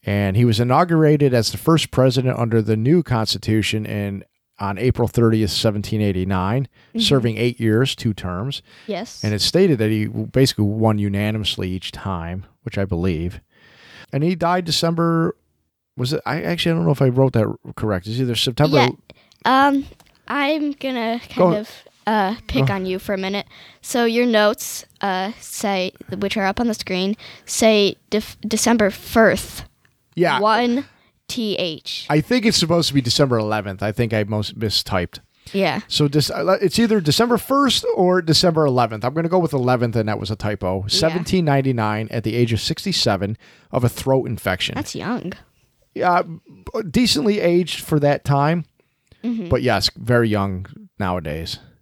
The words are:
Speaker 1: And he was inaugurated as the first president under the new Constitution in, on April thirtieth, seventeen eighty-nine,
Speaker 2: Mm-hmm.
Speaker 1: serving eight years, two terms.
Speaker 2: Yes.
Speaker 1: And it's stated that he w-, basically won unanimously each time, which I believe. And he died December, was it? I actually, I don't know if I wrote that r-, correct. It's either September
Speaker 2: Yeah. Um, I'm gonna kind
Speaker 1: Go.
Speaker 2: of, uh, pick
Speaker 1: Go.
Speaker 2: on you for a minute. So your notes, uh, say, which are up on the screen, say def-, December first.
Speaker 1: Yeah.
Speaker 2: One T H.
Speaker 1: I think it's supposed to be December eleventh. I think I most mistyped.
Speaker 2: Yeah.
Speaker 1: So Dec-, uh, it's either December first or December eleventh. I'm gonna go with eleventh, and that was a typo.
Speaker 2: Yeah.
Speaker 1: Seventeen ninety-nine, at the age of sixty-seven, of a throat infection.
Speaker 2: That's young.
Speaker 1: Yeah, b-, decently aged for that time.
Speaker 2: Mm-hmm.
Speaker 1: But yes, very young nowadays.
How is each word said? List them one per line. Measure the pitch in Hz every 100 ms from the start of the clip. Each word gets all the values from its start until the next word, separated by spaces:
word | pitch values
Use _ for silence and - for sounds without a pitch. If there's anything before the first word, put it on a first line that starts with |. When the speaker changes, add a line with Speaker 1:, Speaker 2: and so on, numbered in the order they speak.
Speaker 1:
And | - 101 101 95
he | 120
was | 110
inaugurated | 120 135 175 165 151 151 143
as | 123 110
the | -
first | - 160 -
president | - 131 123 127 -
under | 117 113
the | 107 110
new | 117 175
Constitution | 156 120 110 98 - 110 98 110 107
in, | 107 101 98 - _ _ _
on | 101 98
April | 127 120 117
thirtieth, | - 117 110 104
seventeen | - 117 104 101 107
eighty-nine, | 104 92 92 95 92 123 139 _ _
Speaker 2:
Mm-hmm. | 226
Speaker 1:
serving | 113 135 117 107
eight | 120 117
years, | 113 110 131 -
two | 117
terms. | 101 90 90 123 143 _ - -
Speaker 2:
Yes. | 196 226 -
Speaker 1:
And | 110
it's | 104
stated | - 165 190 127
that | 107
he | 110 107
w-, | 110 110
basically | 127 135 - 104
won | 110 110 107
unanimously | 101 101 104 110 98 - 95
each | 92 -
time, | - 101 90 82 92 95 _
which | - 101
I | 98
believe. | 87 92 80 87 - _ _ _ _ - - -
And | 139
he | 160 180
died | 170 180 170
December, | - 170 170 170 165 165 - _ _ _ _ _ -
was | 123
it? | 147 -
I | 151
actually, | 170 170 170
I | 165
don't | 165
know |
if | 139
I | 135
wrote | 123 135
that | 117 107
r-, | - - -
correct. | 110 95 92
It's | 117
either | 131 113
September | - 117 147 143
Speaker 2:
Yeah. | - - _ - _ _ -
Um, | 262 277 277 277 - _ _ -
I'm | 262 277 311 294
gonna | 277 269 254 226 233 -
kind | -
Speaker 1:
Go. | 269 208
Speaker 2:
of, | 214 - - _ -
uh, | 214 190 226 -
pick | 269 135
Speaker 1:
Go. |
Speaker 2:
on | 196 185
you | 185
for | -
a | 196
minute. | 190 202 - - - _
So | - 247 233
your | 233 247
notes, | 220 208 226 - - - _
uh, | 202 185 190 233
say, | - - 214 190 185 - - 196
which | 202 220
are | 190
up | 202
on | 240
the |
screen, | 214 - 185 190 214 - - -
say | - 220 214 202 - _
def-, | 208 - -
December | 208 214 - 233 208
first. | - - 240 214 - - - - _ _ _ _ -
Speaker 1:
Yeah. | 170 135
Speaker 2:
One | 214 220 240 240 277 _ _ _ _
T | - 220 190
H. | 180 156 - - -
Speaker 1:
I | 151
think | - 247 214
it's | -
supposed | 160 170 160
to | 139
be |
December | 117 - 143 117
eleventh. | 107 107 101 95
I | 104
think | 107 117
I | 110
most | 101 107 101 -
mistyped. | 113 - - 95 85 - _ _ -
Speaker 2:
Yeah. | 196 185 143 -
Speaker 1:
So | - 147
Dec-, | 147 139
uh, | - 170 190
it's | 190 -
either | 233 214
December | 151 139 233 240
first | - 269 277 - - 226
or | 180 185
December | 160 147 180 160 151
eleventh. | 123 117 110 120
I'm |
gonna | 151 165
go | 185
with | 160
eleventh, | 139 123 127 120 113
and | 107
that | 104
was | 98
a | 110
typo. | - 104 92 95
Speaker 2:
Yeah. | 101
Speaker 1:
Seventeen | - 160 165 165 190 160
ninety-nine, | 139 135 123 107 107 110
at | 120
the | 110 110
age | 117
of | 113
sixty-seven, | - 165 202 175 - 98 98 110 - _ _
of | 131
a | 120
throat | - 131 135 -
infection. | 113 - 92 - -
Speaker 2:
That's | - -
young. | 151 240 180 196 _ _ _ _ _
Speaker 1:
Yeah, | - 180 175
b-, | 175 160 _ - - 220 196
decently | 208 247 277 240 208
aged | 170 175 175 -
for | - 156
that | 143 143 -
time. | 143 143 170 156 _ _ _ _ _
Speaker 2:
Mm-hmm. | 226 233 175
Speaker 1:
But | 127
yes, | 123 101 - -
very | 113 120 113
young | 104 98 92 95 - 208 _
nowadays. | 98 90 76 76 82 - - _